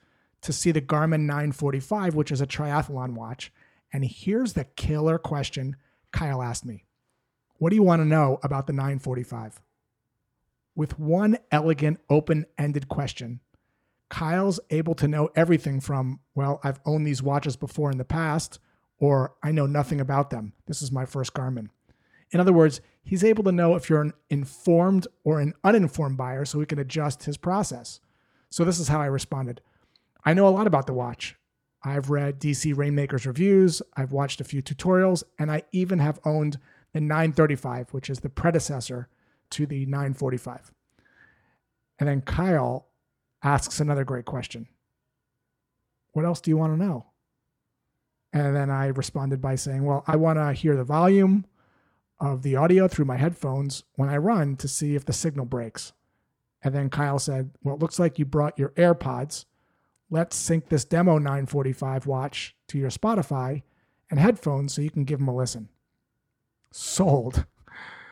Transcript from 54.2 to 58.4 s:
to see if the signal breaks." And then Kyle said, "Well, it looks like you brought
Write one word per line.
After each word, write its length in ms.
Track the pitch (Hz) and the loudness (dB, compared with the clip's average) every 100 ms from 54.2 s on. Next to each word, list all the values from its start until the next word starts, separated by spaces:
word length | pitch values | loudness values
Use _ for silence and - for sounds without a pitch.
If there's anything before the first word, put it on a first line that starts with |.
| 185 214 143 135 | 2 2 0 -2
to 100 | 143 | -6
see 280 | - 147 143 | -4 -2 -2
if 100 | - | -2
the 80 | |
signal 320 | - 165 139 123 | -2 -2 -4 -6
breaks." 480 | 123 117 - - _ _ _ _ _ _ _ | -6 -8 -12 -16 _ _ _ _ _ _ _
And 100 | 139 | -2
then 160 | 139 139 | 0 -2
Kyle 300 | 147 143 139 | 0 0 -2
said, 320 | - 131 131 _ | -2 -4 -6 _
"Well, 140 | 139 147 | -6 -2
it 40 | |
looks 200 | 160 - | -4 0
like 180 | 170 - | 0 0
you 80 | 139 | -2
brought 320 | 151 | 0